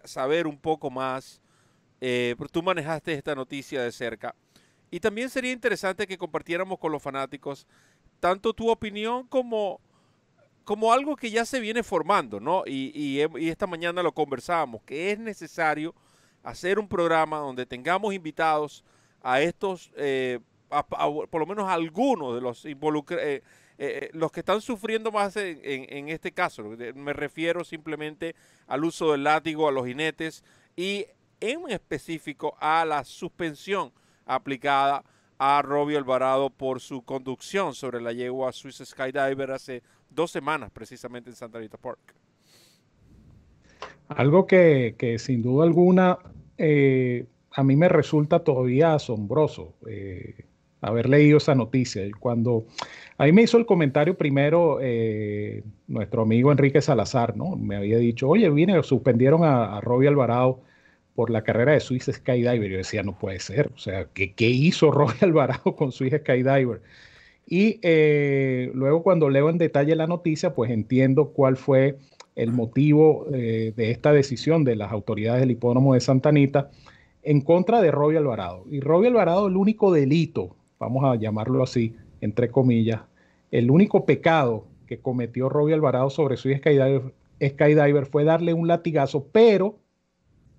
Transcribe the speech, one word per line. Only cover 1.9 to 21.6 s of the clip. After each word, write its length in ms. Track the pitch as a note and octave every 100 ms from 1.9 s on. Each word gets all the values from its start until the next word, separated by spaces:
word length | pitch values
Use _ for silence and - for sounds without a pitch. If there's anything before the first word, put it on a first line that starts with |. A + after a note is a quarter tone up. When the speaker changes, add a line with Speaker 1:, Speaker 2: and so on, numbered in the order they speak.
| -
Speaker 1:
eh, 320 | B2+ B2 A#2+ A#2+
porque 140 | C#3+
tú 100 | E3+
manejaste 500 | F3+ F3 D3 D#3 -
esta 220 | D3 D#3 C#3
noticia 480 | B2+ C#3 - C#3
de 80 | A#2+
cerca. 420 | - A#2+ A2 A#2+ - _ _ _ _ _
Y 100 | F3
también 300 | C#4 G#3 B3+
sería 220 | C4+ B3+
interesante 560 | B3 A#3+ F#3+ F#3+ F#3+ G3
que 100 | F3+
compartiéramos 600 | F3 D#3+ - E3+ F#3+ F#3
con 120 | D#3+
los 120 | D3
fanáticos 640 | C#3+ C3+ C3+ C#3+ D3 C#3 _ _ _ _ _ -
tanto 320 | F3 F#3+ A3+
tu 200 | A3 A3+
opinión 560 | A3+ G#3+ G3+ A3 B3 B3+
como, 520 | C4+ A#3+ A3 G3+ - _ _ _ _ _ _ _ _
como 280 | - G#3 A3
algo 240 | B3 C#4+ C#4+
que 140 | A#3+
ya 160 | G#3+ A#3
se 140 | C4
viene 240 | G#3+ A#3
formando, 560 | - F3+ D#3 G3+ B2+ G2+
¿no? 240 | B2+ F#3 G#2+
Y, 260 | C3+ C3+ -
y, 480 | C#3+ C3+ D#3 D3 E3
y 40 |
esta 180 | D#3+ G3
mañana 340 | E3+ F3 F3
lo 100 | E3+
conversábamos, 680 | D#3 C#3+ B2+ - E3+ C#3 A2+
que 300 | - C#3 F#3
es 80 | G#3
necesario 760 | A3+ G3+ D#3+ - D#3+ D3+ D#3+ - _ _ _ _
hacer 360 | - - F3 G3+
un 100 | G3+
programa 520 | F3 E3+ E3 D#3 D#3
donde 260 | C#3+ B2+ B2
tengamos 480 | B2 C#3 F#3 G#3+
invitados 720 | G3 D#3 - D#3+ D3+ D3+ - _ _ _ _
a 180 | B2+ C3
estos, 500 | D#3+ - G3+ F#3 - -
eh, 400 | C#3 C3 B2+ B2 _ _ -
a, 160 | C#3+ -
a, 180 | - D3+ D3 -
por 120 | E3
lo 80 | D#3
menos 180 | G#3